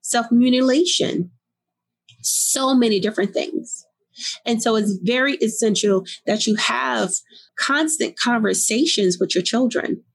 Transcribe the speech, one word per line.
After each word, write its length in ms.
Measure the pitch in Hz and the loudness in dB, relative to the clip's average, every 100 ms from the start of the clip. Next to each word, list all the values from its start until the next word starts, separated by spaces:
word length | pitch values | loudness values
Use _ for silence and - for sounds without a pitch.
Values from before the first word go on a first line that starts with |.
self-mutilation, 1300 | - 240 233 233 247 247 262 262 359 - - - 180 _ _ _ _ _ _ _ _ _ | -2 -4 2 4 4 4 4 2 2 0 -2 -2 -6 _ _ _ _ _ _ _ _ _
so 520 | - - - 269 262 | -6 -2 -2 0 2
many 260 | 262 233 202 | 4 4 2
different 320 | 202 - 202 | 0 -2 -2
things. 520 | - - - 240 - - _ _ - - - | -2 -4 -6 -8 -14 -16 _ _ -12 -12 -8
And 180 | 240 233 | -4 0
so 140 | 233 220 | 2 2
it's 220 | 208 190 | 0 -2
very 320 | 180 247 269 277 | 0 0 0 0
essential 680 | 220 - 220 196 208 190 190 - - | -2 0 0 2 2 0 -2 -10 -4
that 200 | 214 220 | -2 0
you 80 | 214 | 0
have 560 | - 240 131 117 180 - _ - - - | 0 -2 -2 -2 -2 -4 _ -20 -20 -8
constant 600 | - 285 311 - 339 - | -2 0 0 0 -4 -2
conversations 1000 | - 240 214 190 - 220 330 - 190 180 | 0 2 2 0 0 0 0 2 0 2
with 160 | 185 | 0
your 80 | - | -2
children 600 | 180 226 254 - - - _ | -2 0 0 0 -4 -6 _